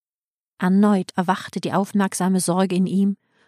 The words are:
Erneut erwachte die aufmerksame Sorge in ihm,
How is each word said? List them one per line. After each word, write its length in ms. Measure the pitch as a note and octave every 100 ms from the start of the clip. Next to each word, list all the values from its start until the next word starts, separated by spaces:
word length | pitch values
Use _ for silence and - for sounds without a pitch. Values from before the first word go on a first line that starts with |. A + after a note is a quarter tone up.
| _ _ _ _ _ -
Erneut 520 | F#3 G3 G#3 G3 - -
erwachte 440 | F3 F#3+ - F#3
die 140 | E3
aufmerksame 680 | F3 G3 G3+ F#3+ - F#3 F#3
Sorge 360 | F3 F3+ F#3+ F#3
in 100 | F#3
ihm, 320 | F#3 G3 G3 _ _